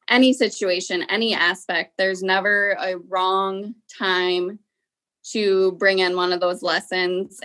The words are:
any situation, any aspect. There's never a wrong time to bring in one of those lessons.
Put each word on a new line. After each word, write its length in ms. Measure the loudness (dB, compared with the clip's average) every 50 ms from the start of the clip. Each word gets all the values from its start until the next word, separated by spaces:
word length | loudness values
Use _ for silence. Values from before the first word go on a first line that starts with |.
| _ 2
any 240 | 4 6 6 6
situation, 720 | 4 4 0 -2 -2 -2 -2 -2 -2 -2 -2 -4 -4 -4 -2
any 280 | -2 -2 -2 0 0
aspect. 640 | 0 0 0 0 0 -2 -4 -4 -4 -4 -4 -4 _
There's 260 | -2 -2 -2 -2 -2
never 540 | -2 0 0 2 2 2 2 2 2 2 0 0
a 160 | -2 -4 -4
wrong 760 | -6 -6 -4 -2 0 2 2 2 2 0 0 -2 -4 -8 -10 -12 -14 _ -18 -10
time 600 | -4 -2 0 0 0 0 0 0 0 -2 -4 -6 -10 _ _ _ _ _ _ _ _ _ _ _ _ -12 -8
to 420 | -4 -2 0 2 2 2 2 2
bring 280 | 0 2 2 2 4 2
in 160 | 2 0 0
one 160 | 0 0 0
of 80 | 0 0
those 220 | 0 -2 -2 -2
lessons. 760 | -2 -2 -2 -2 -4 -4 -2 -2 -2 0 -2 -4 -6 -8 -12 -12